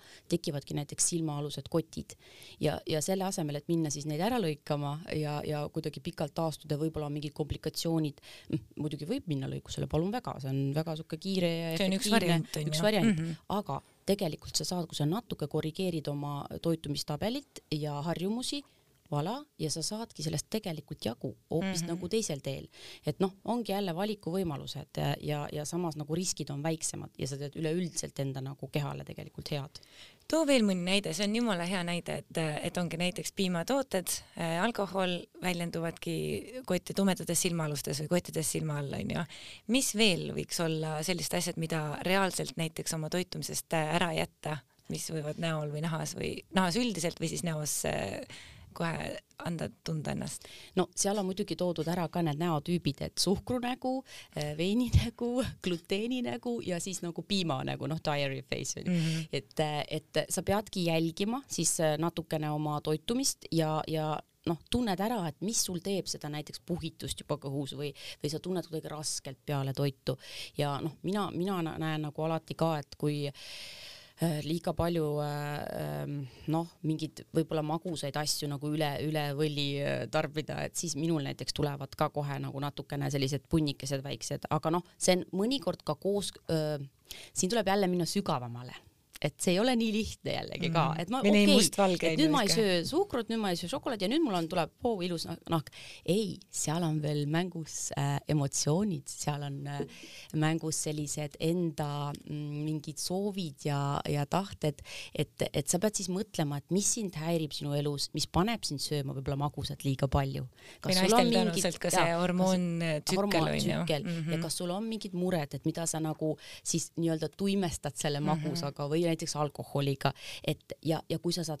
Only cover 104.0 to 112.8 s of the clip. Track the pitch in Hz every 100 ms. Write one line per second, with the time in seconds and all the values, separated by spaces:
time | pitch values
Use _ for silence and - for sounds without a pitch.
104 | - 147 143 170 196 - 151 - - -
105 | - - 147 - - 156 - 175 214 208
106 | 185 180 220 - 147 143 - 180 202 240
107 | 202 156 160 170 151 - 147 143 147 143
108 | - 156 - 160 208 233 - 143 - 147
109 | 139 135 139 139 143 143 135 143 139 131
110 | 139 143 135 139 131 - - - - 185
111 | 190 233 240 233 175 170 208 - 175 180
112 | 170 170 180 180 185 185 175 170